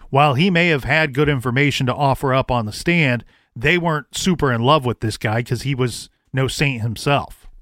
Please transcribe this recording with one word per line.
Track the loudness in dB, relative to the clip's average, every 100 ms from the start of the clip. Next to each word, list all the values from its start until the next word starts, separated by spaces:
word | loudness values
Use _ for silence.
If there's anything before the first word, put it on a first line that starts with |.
| -2
while | 2 4
he | 4 2
may | 2 2
have | 0
had | 0 0 0
good | 0 0
information | 0 0 0 0 0 -2
to |
offer | 0 0 0 0
up | 0 0
on | -2
the | -2
stand, | -4 0 2 2 0 -6 _ _
they | -4 0 2
weren't | 0 -2 -4 -4
super | 0 2 2
in | 2
love | 4 4 2
with | -2
this | -4 -4
guy | -2 -2
'cause | -2 -4
he | -4
was | -2 -2 -4 -14 _ _
no | -4 -2
saint | 0 -2 -2
himself. | -6 -4 0 0 -2 -12 -20 -12